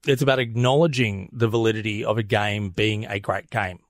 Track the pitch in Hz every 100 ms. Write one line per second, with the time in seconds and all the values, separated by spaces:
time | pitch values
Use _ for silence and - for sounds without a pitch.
0 | - 131 135 131 120 113 123 143 170 127
1 | 113 98 - 117 117 117 113 110 107 104
2 | 117 110 101 107 104 104 101 87 107 104
3 | 113 101 104 98 - 113 95 87 _